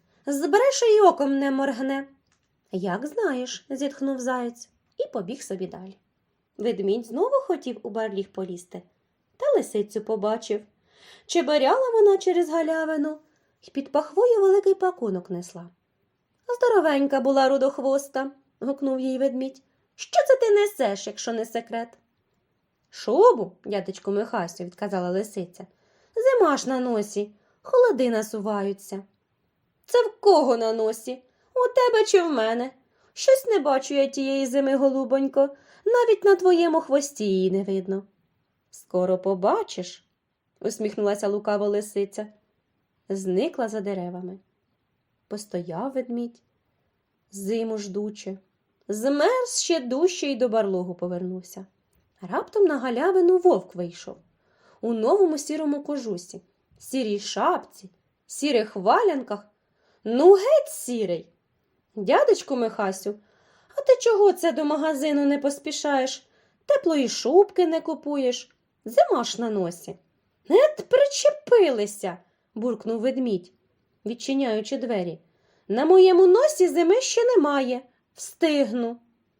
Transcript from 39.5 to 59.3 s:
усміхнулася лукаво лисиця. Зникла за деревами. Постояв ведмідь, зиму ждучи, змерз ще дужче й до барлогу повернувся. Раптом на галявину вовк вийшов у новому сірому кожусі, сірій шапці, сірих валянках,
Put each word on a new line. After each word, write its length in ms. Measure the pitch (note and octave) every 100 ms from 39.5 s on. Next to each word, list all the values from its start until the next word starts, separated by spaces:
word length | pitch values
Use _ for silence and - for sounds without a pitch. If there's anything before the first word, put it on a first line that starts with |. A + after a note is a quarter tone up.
| F#4+ G#4 - F3+ - _ _ _ _ _ _
усміхнулася 680 | - A3 G#3+ G#3 G#3 G3+ G#3
лукаво 400 | G#3 G#3 G#3 G#3
лисиця. 600 | G3+ G#3 - G3+ - G#3+ _ _ _ _ _ _ _ -
Зникла 580 | G3 F#3+ F3+ D4+ E4 A3+
за 140 | A3
деревами. 580 | G3 G3 F3 F3+ F3+ F#3+ _ _ _ _ _ _ _ _ -
Постояв 640 | G#3 G#3 F3+ E3+ E3 B3+
ведмідь, 500 | C4 B3 A#3+ A#3+ _ _ _ _ _ _ _ _ _ _
зиму 460 | G3 G3 A3+ A3+ A3
ждучи, 600 | G3+ F#3+ G#3 G#3+ - F#3+ _ _ _ _ -
змерз 720 | G#3 B3 C#4+ E4 B4+ B4 -
ще 180 | - E4
дужче 480 | B3 C4 F4+ - D4
й 80 | C4
до 140 | B3
барлогу 460 | A3 G#3 F#3 F#3 F3
повернувся. 720 | F3+ F3 F#3 F#3 F3+ - F#3+ _ _ _ _ _
Раптом 420 | F3+ A#3+ A#4+ G#4+
на 140 | F#4+ C#4+
галявину 600 | B3 A#3 E4 F#4 F4 F#4
вовк 380 | F4+ A3+ - F3
вийшов 420 | F3 E3+ - - _ _ _ _ _ _
у 120 | A3+
новому 440 | A3+ A3 G4 F#4 D4+
сірому 460 | - D4+ D#4 C#4+
кожусі, 580 | C#4+ C#4+ A#3 F3+ - G3 _ _ _ _
сірій 420 | - C4 A3 G3+
шапці, 720 | G3+ - C4 E4+ - - F#3+ _ _ _ -
сірих 480 | - C#4+ A#3+ G#3+ G#3+
валянках, 720 | F#3 D#4+ A4 D4 A#3+